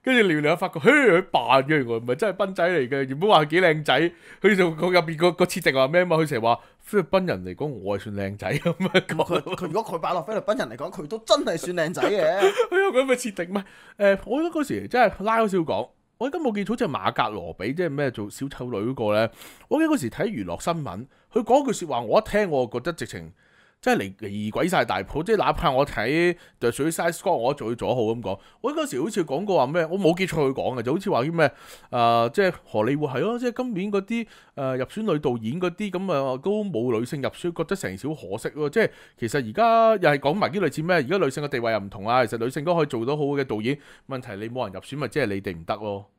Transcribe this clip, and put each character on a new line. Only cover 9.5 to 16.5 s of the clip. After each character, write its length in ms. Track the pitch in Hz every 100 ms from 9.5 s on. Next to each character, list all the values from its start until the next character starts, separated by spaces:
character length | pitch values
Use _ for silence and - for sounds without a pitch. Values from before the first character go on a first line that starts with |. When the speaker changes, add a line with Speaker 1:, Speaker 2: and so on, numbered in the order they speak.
| 180
Speaker 2:
佢 100 | 175
如 140 | 180
果 20 |
佢 140 | 226 170
擺 140 | 160
落 80 | 175
菲 120 | 165
律 60 | 214
賓 180 | 196 214
人 120 | 147
嚟 60 | 110
講， 140 | 160 -
佢 60 | 147
都 100 | 220
真 200 | - 294
係 140 | 254 165
算 180 | 175 175
靚 180 | 160
仔 80 | 180
嘅。 360 | - 202 160 185
Speaker 1:
<laughs> 320 | 392 403 453
佢 80 | 359
有 220 | 392 247
噉 20 | 269
嘅 40 | 247
設 180 | 240
定， 200 | 196 175
唔 40 | 202
係， 60 | 196 - - - 202 196
誒， 40 | -
我 160 | 269
覺 80 | 330
得 60 | 320
嗰 120 | 285
時 200 | 104 101
真 220 | 247 220
係 140 | -
拉 160 | 196 226
開 80 | 220
少 80 | 185
講， 320 | 156 98 123 _ _ _
我 80 | 254
而 20 |
家 100 | 349
冇 140 | 285